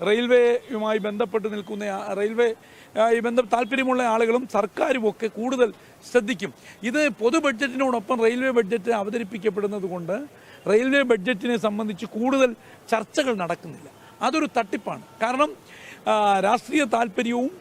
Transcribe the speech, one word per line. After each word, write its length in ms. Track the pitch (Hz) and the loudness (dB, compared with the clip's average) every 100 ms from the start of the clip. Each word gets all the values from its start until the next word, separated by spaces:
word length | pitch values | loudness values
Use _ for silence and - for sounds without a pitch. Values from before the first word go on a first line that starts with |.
| 180 | 0
റെയിൽവേയുമായി 880 | 220 240 247 240 240 - 220 214 220 | 2 4 6 6 2 -2 -4 -2 -2
ബന്ധപ്പെട്ട് 560 | 208 208 226 220 208 | -2 -4 -2 -2 -4
നിൽക്കുന്ന 300 | 208 - 208 | -6 -8 -8
ആ, 300 | 208 196 208 | -6 -6 -4
റെയിൽവേ, 400 | 196 208 226 240 226 - - - - | -2 0 2 0 0 -12 -20 -6 0
ആ, 80 | 226 | 2
ഈ 100 | 233 | 2
ബന്ധ-, 260 | 233 233 214 | 2 0 2
താല്പര്യമുള്ള 580 | 233 233 262 262 254 | 0 0 0 2 2
ആളുകളും 440 | 240 220 226 240 254 | 2 2 2 0 0
സർക്കാരും 580 | 208 214 - 311 262 214 | -2 -2 0 0 0 -2
ഒക്കെ 180 | - 220 | -2 -6
കൂടുതൽ 460 | - 240 254 233 - - - - | -4 -4 0 0 -2 -18 -20 -2
ശ്രദ്ധിക്കും. 420 | 247 214 202 185 - - - | 0 0 -2 -6 -10 -20 -10
ഇത് 260 | 220 285 294 | -4 0 0
പൊതു 280 | 202 226 320 | 0 0 2
ബഡ്ജറ്റിനോടൊപ്പം 840 | 294 220 277 262 269 240 - 254 | 0 0 -2 0 0 0 -2 2
റെയിൽവേ 260 | 226 247 262 | 2 2 2
ബഡ്ജറ്റ് 420 | 240 190 226 202 | 2 0 0 0
അവതരിപ്പിക്കപ്പെടുന്നത് 960 | 220 202 233 196 226 214 196 202 208 185 | -2 -2 -4 -6 -4 -4 -2 -2 -4 -6
കൊണ്ട് 400 | 180 170 208 294 - - - 180 | -6 -4 -6 -6 -16 -20 -8 2
റെയിൽവേ 320 | 214 262 277 | 2 4 2
ബഡ്ജറ്റിനെ 560 | 262 220 185 196 240 233 | 4 2 0 -2 -2 0
സംബന്ധിച്ച് 480 | 214 208 214 180 196 | -2 -2 -6 -8 -8
കൂടുതൽ 500 | 214 247 269 254 226 - - - | -4 0 4 2 0 -16 -20 -4
ചർച്ചകൾ 440 | 220 220 - 269 214 | -2 -2 -2 -2 -2
നടക്കുന്നില്ല. 540 | 170 170 165 135 147 - - - | -2 -4 -8 -16 -18 -20 -20 -6
അതൊരു 260 | 233 320 302 247 | -2 0 0 -2
തട്ടിപ്പാണ്. 440 | 214 247 202 139 - - | -2 -4 -6 -10 -12 -4
കാരണം, 320 | 226 254 302 - - - - - - | -2 0 0 -4 -20 -20 -20 -6 0
ആ, 320 | 214 208 196 | 2 4 4
രാഷ്ട്രീയ 440 | 196 240 - 294 | 2 0 0 0
താല്പര്യവും 680 | 262 233 240 214 233 240 262 - | 2 0 0 -2 -2 0 -2 -6